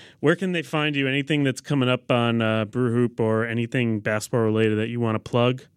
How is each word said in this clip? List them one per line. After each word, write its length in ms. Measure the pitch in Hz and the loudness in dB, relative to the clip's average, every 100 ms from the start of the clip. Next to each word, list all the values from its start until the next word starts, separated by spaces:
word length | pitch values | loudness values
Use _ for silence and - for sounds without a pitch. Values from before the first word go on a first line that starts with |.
| - - | -20 -4
where 160 | 143 | 0
can 160 | 170 190 | 0 0
they 120 | 175 | -4
find 340 | 151 156 151 143 | -4 -2 -2 0
you? 100 | 135 | 0
Anything 380 | 139 139 151 | -2 0 0
that's 160 | 139 127 | 0 -2
coming 280 | - 143 127 | -2 0 2
up 220 | 123 - | 0 0
on, 320 | 123 117 117 | 0 2 2
uh, 220 | 110 110 | 2 0
Brew 280 | 107 123 127 | -2 -2 0
Hoop 280 | 117 120 120 | 2 0 0
or 260 | 113 110 117 | 0 0 -2
anything 540 | 117 120 131 117 110 | -4 -2 0 0 0
basketball 400 | 110 107 - 123 | -2 -4 -2 0
related 380 | 110 110 110 107 | 2 2 2 2
that 100 | 113 | -2
you 100 | 120 | -2
wanna 220 | 117 110 | -2 -2
plug? 420 | - 123 123 127 - | -2 2 2 0 -8